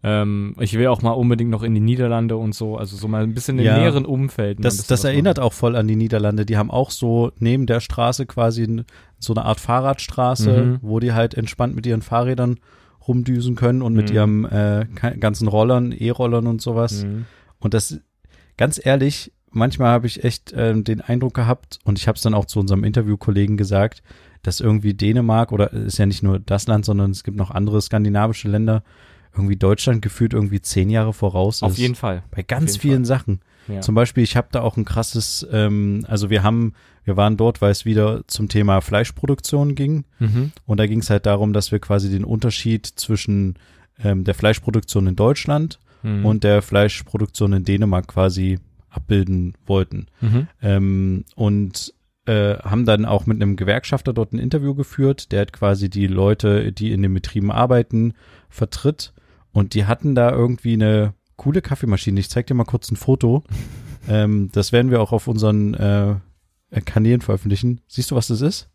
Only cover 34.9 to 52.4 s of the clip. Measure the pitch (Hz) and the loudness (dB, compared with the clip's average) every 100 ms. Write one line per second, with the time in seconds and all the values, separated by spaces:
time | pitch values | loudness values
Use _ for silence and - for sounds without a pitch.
34.9 | - 113 117 107 - - 110 104 104 101 | -2 -2 -4 -4 -8 -4 0 0 2 0
35.9 | 101 107 104 101 104 98 117 117 - _ | -2 -2 -4 0 2 2 2 -2 -4 _
36.9 | _ - 95 104 107 113 117 101 101 - | _ -4 2 2 4 2 2 2 2 0
37.9 | 107 107 110 - - 104 107 101 98 - | 2 2 0 -8 -6 -2 2 4 2 2
38.9 | 107 120 - 139 139 - 147 143 139 139 | 0 0 -4 -2 -2 -2 0 0 0 -2
39.9 | 156 139 _ 113 113 139 - - 104 107 | -2 -4 _ 0 0 -2 -6 -4 0 2
40.9 | 110 - 101 - 101 107 104 101 104 - | 0 0 0 2 2 2 0 0 -4 0
41.9 | 101 98 95 101 110 120 - 117 110 - | 0 0 -2 -2 -2 -2 -2 -2 -2 -4
42.9 | - - 107 - 101 98 92 _ _ _ | -12 -4 -2 0 0 0 -4 _ _ _
43.9 | _ 104 95 92 - 107 113 - 110 - | _ -2 0 0 0 2 0 0 -2 0
44.9 | 101 95 90 107 147 - 147 160 - _ | 0 0 2 2 2 0 -2 -2 -8 _
45.9 | _ 107 104 104 107 104 104 - 101 104 | _ -6 0 0 2 4 2 2 2 2
46.9 | - - 107 107 - 104 98 90 98 107 | 0 -8 -4 -4 0 0 0 0 0 2
47.9 | 92 92 - 95 92 92 92 - _ _ | 0 -2 0 0 0 -2 -4 -6 _ _
48.9 | - - 101 95 92 90 - - 98 92 | -12 0 0 2 0 -2 -8 -2 -2 0
49.9 | 98 98 _ 113 117 156 _ 101 98 98 | -6 -12 _ 0 0 0 _ 0 2 2
50.9 | 95 95 92 - - 107 104 98 - - | 0 0 -2 -6 -2 0 2 -2 -6 -14
51.9 | - _ _ - 107 | -18 _ _ -2 0